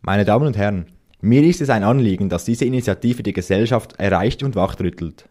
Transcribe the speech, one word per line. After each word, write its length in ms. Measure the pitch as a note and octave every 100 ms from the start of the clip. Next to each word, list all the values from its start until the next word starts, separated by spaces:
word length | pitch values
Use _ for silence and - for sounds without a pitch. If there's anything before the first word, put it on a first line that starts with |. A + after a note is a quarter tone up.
Meine 220 | - G2+
Damen 220 | G2+ A2 D3
und 100 | G#2
Herren, 300 | G2+ G2 E2+ - _ _
mir 220 | G#2+ B2+
ist 200 | D#3 E3+
es 80 | C#3
ein 120 | A#2
Anliegen, 460 | G2 C3 A#2 F#2 G2
dass 160 | F2
diese 220 | - A#2 B2
Initiative 580 | B2+ A#2 F#2+ A#2 A#2+
die 80 | G#2
Gesellschaft 600 | F#2+ F2+ G2 A2+ A#2+ - -
erreicht 460 | G2 F#2 G#2 -
und 100 | C#3
wachrüttelt. 760 | G#2+ F#2+ - F#2 - E2+ - _